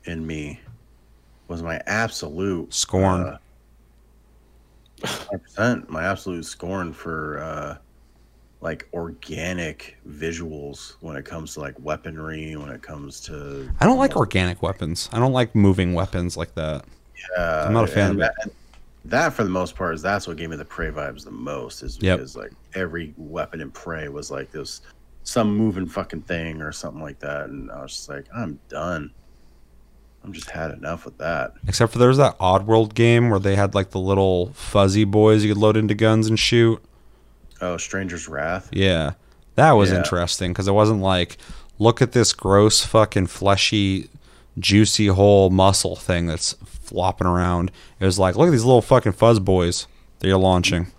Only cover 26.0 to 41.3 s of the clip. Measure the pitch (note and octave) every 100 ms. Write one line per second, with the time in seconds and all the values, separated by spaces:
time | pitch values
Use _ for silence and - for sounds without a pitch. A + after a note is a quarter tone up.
26 | - D#2+ - E2+ E2 D#2 D2+ - F2 D2+
27 | D2+ C#2 C#2+ D2 C#2+ - - C2+ C2+ -
28 | - C#2 C#2 A#2+ G2 C#2 _ C#2+ E2+ E2
29 | D2 - - - - _ _ - _ _
30 | _ _ A2 E2 - E2 D#2+ E2 D2+ E2+
31 | - - D#2 D#2 B1+ - F#2+ - A#2 A#2
32 | B2 C3+ C3 - F#2 F#2+ G#2 A2+ G#2+ A2
33 | A#2 A#2 A#2+ G2+ G2 G2 G2+ G2 F#2+ F#2+
34 | F#2 G2 F#2+ F2+ F2+ - - G#2 G2 G2+
35 | G2+ G#2+ G#2+ A2 G#2 G2+ G#2+ G#2+ G#2+ G#2
36 | A2 A2 A2 A2 - A#2+ A#2 A2+ - _
37 | - - _ _ - - F2+ F2 - G2
38 | F#2+ E2+ - C#2 D#2 F#2+ - - F#2+ E2+
39 | D2 - _ _ _ - D#3 A#2+ G2 F#2
40 | F2 F2+ F2 - F2+ F2+ G2 G2+ G#2+ G#2+
41 | F#2+ F#2 F2